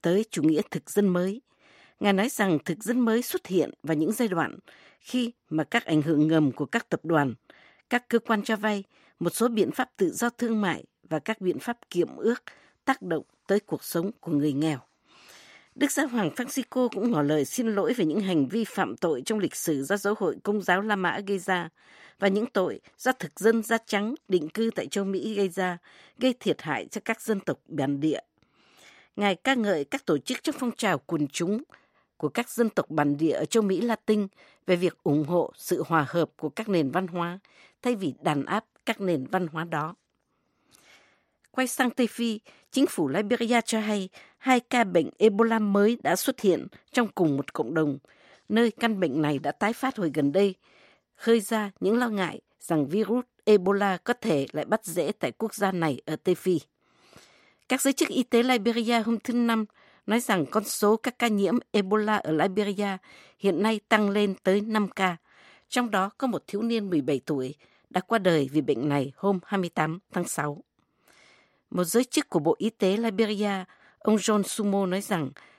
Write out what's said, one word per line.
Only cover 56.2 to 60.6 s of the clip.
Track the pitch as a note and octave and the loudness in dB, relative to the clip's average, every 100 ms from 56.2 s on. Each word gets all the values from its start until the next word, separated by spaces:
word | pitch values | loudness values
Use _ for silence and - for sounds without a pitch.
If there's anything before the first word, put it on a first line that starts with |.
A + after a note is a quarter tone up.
| F#3 F3 | 0 0
Phi. | F#3 E3 - _ _ _ _ - - _ _ _ - | 0 -2 -2 _ _ _ _ -20 -20 _ _ _ -6
Các | C4 | 0
giới | C#4 | 0
chức | C4+ E4+ | 2 0
y | C4 | 0
tế | A#3+ A#3 | 2 2
Liberia | B3+ A#3+ A#3 A#3 A3+ A#3 | 4 2 0 0 0 0
hôm | A3 A3+ | 0 -2
thứ | - | -2
Năm | A#3+ A#3 A3+ G#3+ _ _ _ - | 0 2 0 -2 _ _ _ -2
nói | A#3 | -2
rằng | A#3+ F#3+ C3+ | 2 0 0
con | - | -2